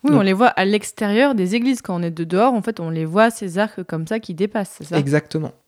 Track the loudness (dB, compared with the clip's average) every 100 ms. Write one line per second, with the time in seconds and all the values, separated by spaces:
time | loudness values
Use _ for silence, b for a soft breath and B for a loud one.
0 | 2 4 4 4 2 4 0 0 -2 -4
1 | 0 2 2 2 0 0 0 -2 -4 -4
2 | -4 -4 -2 2 2 2 -2 -6 -6 -4
3 | -2 2 2 2 -6 -2 -2 -4 -8 -6
4 | -4 -6 -6 -4 -4 -2 -6 -10 -4 -2
5 | 2 0 0 -6 -6 -10